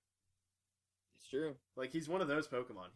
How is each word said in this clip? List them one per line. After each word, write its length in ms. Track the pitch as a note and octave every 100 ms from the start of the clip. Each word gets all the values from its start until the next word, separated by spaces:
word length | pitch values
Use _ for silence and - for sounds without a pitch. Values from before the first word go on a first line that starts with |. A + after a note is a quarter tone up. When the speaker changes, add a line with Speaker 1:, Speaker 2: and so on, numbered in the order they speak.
| _ _ _ _ _ _ _ _ _ _ _ _
Speaker 1:
It's 100 | -
true. 280 | C3+ D#3 C3 _ -
Speaker 2:
Like, 160 | C3
he's 160 | D#3+ D3+
one 140 | F#3+
of 60 | D#3
those 200 | D3+ D3
Pokemon. 420 | B2 B2 G2+ F2+